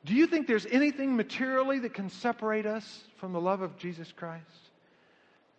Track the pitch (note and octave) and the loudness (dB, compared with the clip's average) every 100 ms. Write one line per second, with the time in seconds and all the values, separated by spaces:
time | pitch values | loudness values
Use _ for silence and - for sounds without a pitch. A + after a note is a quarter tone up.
0 | C#3+ A#3 E4+ E4 - G#3+ - B3 D4 C#4+ | 2 4 6 4 2 0 4 4 4 2
1 | C4+ B3 G#3 - C4 C4 C4+ C4+ A#3+ - | 0 0 0 -2 0 2 2 0 -2 -6
2 | F#3+ - A#3+ A3+ G#3+ G#3+ G#3+ A3 - - | -8 -4 -4 -2 -2 0 -2 -4 -8 -18
3 | - - F#3 F3+ F3+ F#3+ F#3 E3 F3 E3 | -20 -12 -6 -2 0 0 -2 -6 -10 -10
4 | E3 - E3+ E3 D#3+ - - _ _ _ | -14 -12 -12 -12 -18 -20 -20 _ _ _
5 | _ _ _ _ _ | _ _ _ _ _